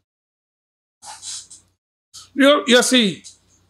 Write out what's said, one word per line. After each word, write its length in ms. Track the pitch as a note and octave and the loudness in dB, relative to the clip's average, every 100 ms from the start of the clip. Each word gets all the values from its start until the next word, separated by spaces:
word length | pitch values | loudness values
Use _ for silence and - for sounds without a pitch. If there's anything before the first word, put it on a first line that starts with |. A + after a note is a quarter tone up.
| _ _ _ _ _ _ _ _ _ _ - - - - - - _ _ _ _ _ - - C#4 | _ _ _ _ _ _ _ _ _ _ -20 -20 -16 -18 -18 -20 _ _ _ _ _ -20 -12 0
E, 80 | |
eu, 220 | C#4 D4 - | 2 2 2
e 80 | A#3+ | 2
assim, 460 | A#3+ B3+ G3+ C3+ - _ _ _ | 2 0 -2 -6 -18 _ _ _